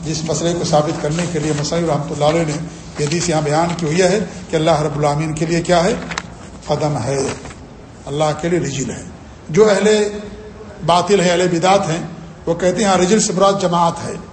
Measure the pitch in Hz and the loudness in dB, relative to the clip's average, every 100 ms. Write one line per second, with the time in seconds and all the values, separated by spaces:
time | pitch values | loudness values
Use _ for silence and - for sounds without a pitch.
0 | 160 151 - 156 170 170 156 151 151 160 | -6 -6 -2 -2 0 0 2 2 2 -2
1 | 151 160 170 156 151 143 147 165 170 143 | -2 -2 -2 -2 -2 -2 -2 0 0 0
2 | 143 151 147 165 160 143 - - - - | -2 0 2 2 0 -2 -6 -12 -16 -6
3 | 147 170 170 156 147 151 175 160 165 165 | -2 0 0 0 2 2 0 0 -2 2
4 | 185 202 202 - - 160 156 156 151 143 | 2 2 -2 -10 -4 0 2 2 2 0
5 | 147 147 156 151 165 165 170 175 175 226 | 0 0 -2 -2 0 0 2 2 4 0
6 | - - - - - - - 147 151 143 | -4 -10 -12 -18 -18 -18 -4 -2 0 -2
7 | 113 139 135 113 - - - - - - | -2 -2 -2 -6 -12 -16 -18 -18 -20 -18
8 | - 143 151 151 170 175 135 127 123 92 | -8 -2 0 0 0 0 -2 -4 -6 -8
9 | - - - - - 160 214 190 202 214 | -12 -16 -18 -20 -2 4 6 6 4 4
10 | 208 - - - - - - - 160 175 | 2 -2 -12 -14 -16 -16 -16 -8 2 2
11 | 175 202 175 170 180 175 180 196 196 160 | 4 2 4 2 2 2 4 4 2 -4
12 | - - - - - 170 180 185 208 185 | -6 -12 -16 -10 -4 0 0 2 2 4
13 | 180 214 - 180 196 196 180 175 170 - | 4 4 2 4 4 4 2 2 2 0
14 | - - - | -8 -8 -10